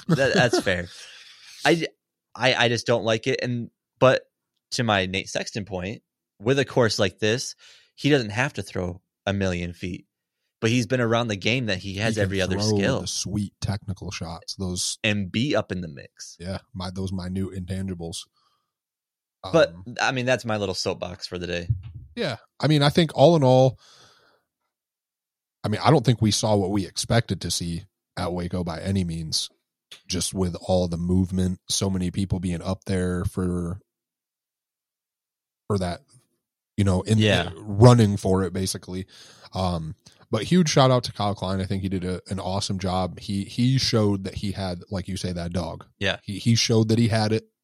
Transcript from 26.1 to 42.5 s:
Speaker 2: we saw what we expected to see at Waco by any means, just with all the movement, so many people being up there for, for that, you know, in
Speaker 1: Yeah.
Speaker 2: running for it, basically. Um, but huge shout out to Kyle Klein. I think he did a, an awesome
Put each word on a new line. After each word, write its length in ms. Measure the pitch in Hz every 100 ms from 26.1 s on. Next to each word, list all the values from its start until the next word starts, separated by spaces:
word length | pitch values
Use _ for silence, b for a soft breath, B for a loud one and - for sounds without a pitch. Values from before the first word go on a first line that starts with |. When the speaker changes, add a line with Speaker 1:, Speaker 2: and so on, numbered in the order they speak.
| 117
Speaker 2:
we 100 | 107
saw 240 | - 110 104
what 160 | 95
we 140 | 101 90
expected 560 | - - 117 - 90
to 100 | 85
see 320 | - 87 82 - _ _ -
at 140 | 90
Waco 320 | 90 87 92
by 160 | 123 80
any 240 | 92 98
means, 460 | 87 82 80 135 - _ _ _ _ - -
just 260 | 90 82
with 220 | 101 92 85 -
all 200 | 92 90
the 100 | 85
movement, 640 | 87 92 92 92 92 92 -
so 220 | - 98
many 220 | 95 90
people 280 | 92 98 92
being 220 | 92 87
up 240 | 92 95 -
there 400 | 95 90 90 87
for, 540 | - 90 87 87 95 _ _ _ _ _ _ _ _ _ _ _ _ _ _ _ _ _ _ -
for 100 | 101
that, 240 | 90 85 _ _ _ _ _ _ _ -
you 60 |
know, 180 | 98 92
in 160 | - 110
Speaker 1:
Yeah. 340 | 107 92 85 82
Speaker 2:
running 600 | 107 101 123 120 104 101
for 260 | 101 92
it, 100 | 92
basically. 520 | 95 95 92 - 92 92 B B B B
Um, 420 | 95 92 85 80 - b b b
but 120 | 110
huge 260 | 101 180 160
shout 220 | 151 131
out 120 | 127 -
to 60 |
Kyle 200 | - 104 98
Klein. 240 | 92 95
I 60 | 95
think 160 | 98
he 80 | 95
did 140 | 95 90
a, 160 | 90 -
an 100 | 95
awesome 400 | 92